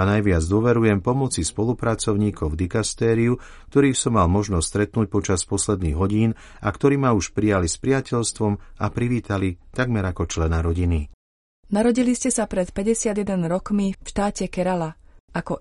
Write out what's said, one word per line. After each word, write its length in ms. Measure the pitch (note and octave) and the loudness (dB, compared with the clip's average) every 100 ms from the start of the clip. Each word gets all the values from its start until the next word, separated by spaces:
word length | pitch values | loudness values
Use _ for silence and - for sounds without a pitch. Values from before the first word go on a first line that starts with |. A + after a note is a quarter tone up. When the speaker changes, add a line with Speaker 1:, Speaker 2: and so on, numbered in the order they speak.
| F#2+ | 2
Speaker 1:
najviac 320 | G#2 G2+ E2+ | 2 4 2
dôverujem 640 | D#2+ G2+ A#2 A#2+ A2+ G2+ | 2 2 4 4 4 2
pomoci 400 | F#2 C3 C3 - | 2 0 -2 -2
spolupracovníkov 1120 | A2 - A2+ A#2 A#2 A2 - G#2 G#2 - D#2 D#2 | -4 -2 -2 0 -2 -2 0 0 0 0 -4 -2
v 40 | |
dikastériu, 720 | F2+ A2 G#2+ - A#2 A2+ A#2 B2 - - - | -2 -2 -4 0 0 2 2 0 -6 -20 -2
ktorých 320 | C#3+ C#3+ B2 | 2 4 2
som 160 | C3+ A2+ | 0 2
mal 160 | E2+ | 4
možnosť 320 | F#2+ G2+ F2+ | 2 2 0
stretnúť 480 | - G2+ G#2 - G#2+ | 0 -2 0 0 0
počas 320 | G#2 F#2+ F#2+ | 0 0 -2
posledných 560 | - G2+ - G2 E2+ D2+ | -2 -4 -2 -2 0 0
hodín 320 | G2 G#2+ A2+ A2 - - | 0 2 0 0 -10 -6
a 80 | G#2+ | -6
ktorí 240 | - C#3+ C#3 | 0 2 2
ma 160 | C3+ | 2
už 240 | A2 - - | 2 0 -2
prijali 320 | G#2 G2 F2 | 2 2 0
s 80 | - | -2
priateľstvom 1040 | B2+ C3+ C3 A#2+ A2+ - G#2+ G#2 - - | 0 0 0 -2 -2 -2 -2 -2 -6 -6
a 60 | G#2 | -6
privítali 720 | A#2+ A#2+ A#2+ - G2+ F#2+ F2+ - - | -2 -2 -2 -2 -2 -2 -4 -8 -4
takmer 320 | B2+ A2 F#2 | -2 0 -2
ako 240 | F2 E2+ | -4 -4
člena 320 | - E2 E2 | -2 0 0
rodiny. 480 | E2 E2 F2 E2 D2 - _ _ _ _ - | 0 0 0 0 -4 -12 _ _ _ _ -4
Speaker 2:
Narodili 480 | G3+ A#3 A#3+ B3 B3 | 0 2 2 2 0
ste 160 | C4 | -2
sa 160 | A#3+ G#3 | -2 -2
pred 240 | F#3+ F3+ | -2 -4
päťdesiat 480 | - G3 A3+ A3+ G#3 | -2 -2 0 -2 -2
jeden 320 | G3+ F#3+ E3 | -2 -2 0
rokmi 480 | F3 - G#3 G3 F#3+ | -2 -2 0 0 -4
v 80 | - | -6
štáte 400 | - G3+ G#3 F#3 | -2 -2 -2 -6
Kerala. 480 | - F3+ F3+ D#3+ - - - _ - | -2 -2 -2 -4 -8 -20 -20 _ -8
Ako 240 | - - | -6 -4